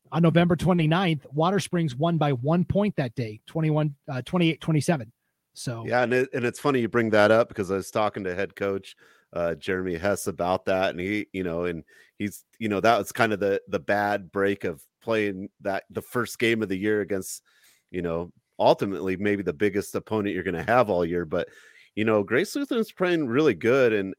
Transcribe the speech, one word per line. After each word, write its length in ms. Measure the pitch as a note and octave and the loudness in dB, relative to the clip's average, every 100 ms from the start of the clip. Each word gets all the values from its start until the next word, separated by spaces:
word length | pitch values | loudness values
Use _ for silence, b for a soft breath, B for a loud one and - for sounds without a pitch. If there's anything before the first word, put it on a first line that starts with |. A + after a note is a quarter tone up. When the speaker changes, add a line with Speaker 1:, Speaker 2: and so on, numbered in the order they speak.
| _ | _
Speaker 1:
On 80 | D3 | 2
November 340 | E3 E3 F3 F3 | 4 6 4 2
twenty-ninth, 720 | D#3+ F3 D3+ E3 F#3 D#3 - | 2 2 2 2 2 0 -4
Water 260 | C#3+ E3 G3+ | -2 0 0
Springs 340 | - F3 D#3+ | 0 -2 -2
won 240 | A#2+ E3+ E3 | 0 0 2
by 140 | D3 | 2
one 320 | B2+ C#3 F3 | 0 0 0
point 320 | E3+ F#3+ G#3 - | 2 0 0 -2
that 200 | B2 - | -4 -6
day, 260 | A2+ G#2+ - | -8 -10 -10
twenty-one, 460 | E3 D#3 D3+ D3+ C#3 - | -2 0 0 0 -4 -10
uh, 140 | B2+ | -8
twenty-eight 400 | - F#3 E3 D3+ | -4 0 2 0
twenty-seven. 500 | - D#3 D#3+ D#3+ A2 _ _ _ _ - | 0 0 2 -2 -4 _ _ _ _ -14
So 280 | - A2+ A2+ | -10 -10 -2
Speaker 2:
Yeah, 180 | A#2+ | 0
and 100 | A#2 | 2
it, 160 | B2+ C3+ | 2 0
and 120 | C3+ A#2+ | -2 -2
it's 140 | - | -2
funny 200 | D3 C3+ | 0 0
you 80 | A2 | 2
bring 220 | A#2+ A2+ | 2 4
that 220 | G#2+ G#2 | 6 6
up 180 | A2 A#2 | 6 2
because 220 | A2 F#2 | -2 -2
I 40 | G2 | -4
was 140 | - | -2
talking 340 | A2 G#2 A2 | -2 -2 -2
to 120 | F#2 F2+ | -6 -4
head 200 | F#2+ - | -6 -4
coach, 400 | G2+ G2 - - b b b | -2 -2 -6 -18 b b b
uh, 220 | F2 E2+ D#2 | -4 -2 -4
Jeremy 400 | - F#2 F#2 E2 | -4 -2 -2 -2
Hess 320 | G2 F#2+ G2+ | 0 -2 -4
about 380 | E2+ F2 F#2+ - | -4 0 0 0
that, 260 | F#2+ F#2+ | 0 0
and 80 | E2 | -2
he, 260 | F#2 G#2 - | -4 -6 -6
you 100 | F#2+ | -6
know, 220 | F2+ E2+ F2+ | -4 -4 -4
and 180 | E2 - b b - | -6 -12 b b -8
he's, 260 | G2+ - - - | -8 -8 -18 -8
you 100 | A2 | -4
know, 100 | F#2+ | 2
that 180 | G#2+ A2+ | 4 4
was 140 | G2 | 0
kind 220 | - A2+ | 0 0
of 60 | G2+ | 2
the, 200 | G2 G2 - | 0 0 -2
the 120 | G2 | -4
bad 520 | D2 G2+ G2+ G#2 F2+ | 0 0 2 -2 -4
break 320 | G2+ - G3 | 0 0 0
of 200 | F#2+ D2+ - _ | -4 -8 -14 _
playing 480 | A2+ A2 G#2 F#2+ G2+ _ | -4 -2 -2 -4 -10 _
that, 220 | G2+ F#2+ - | -6 -6 -6
the 120 | G#2 | -10
first 360 | - B2 A2 - | -6 -4 -4 0
game 240 | A2+ A2+ | 0 2
of 80 | G2+ | -2
the 80 | F#2+ | -2
year 240 | G#2 G#2+ | 0 0
against, 400 | G2+ F#2+ F#2 - b b b b _ | -2 -4 -6 -14 b b b b _
you 140 | F2+ | -6
know, 280 | E2+ E2+ F2 - _ - | -4 -4 -6 -14 _ 2
ultimately 580 | A#2+ E3+ G#2 F2 F#2+ F#2 | 4 4 0 -4 -4 -2
maybe 240 | G#2 G2+ | 0 0
the 100 | F2 | -2
biggest 440 | D2 G#2 G2 - G2+ | 0 0 0 -4 -8
opponent 400 | - A2 G2+ F2+ | -4 -4 -2 -4
you're 80 | |
gonna 200 | F2 E2+ | -4 -4
have 280 | D#2+ A#2+ G#2+ | 2 2 4
all 120 | F2+ | 2
year. 220 | E2+ F2 D#2+ | 0 -2 -2
But, 240 | F2 - B B B B - | -4 -6 B B B B -2
you 100 | A2 | 0
know, 160 | G#2+ | 2
Grace 340 | F#2+ A#2+ G#3+ C#4+ | 2 0 0 -4
Lutheran's 360 | C#4+ A#3+ G#3+ | -4 -2 -2
playing 340 | - F3+ E3+ C3+ | -2 0 0 0
really 300 | B2+ D#3 F2 | 2 2 2
good, 360 | A2+ C#3 B2 | 2 4 4
and, 220 | G#2+ F#2+ | 2 -2